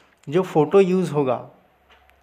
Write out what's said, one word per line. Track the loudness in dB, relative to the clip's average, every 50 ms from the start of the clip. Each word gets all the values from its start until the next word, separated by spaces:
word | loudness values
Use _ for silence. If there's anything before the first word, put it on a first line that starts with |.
| _ _ _ _ _ -4
जो | -2 -2 -2
फ़ोटो | -2 0 0 0 2 4 4
यूज़ | 4 4 2 -2 -2 -2 -2
होगा, | -2 -2 -2 -4 -6 -8 -12 -20 _ _ _ _ _ _ _ _ _ _ _ _ _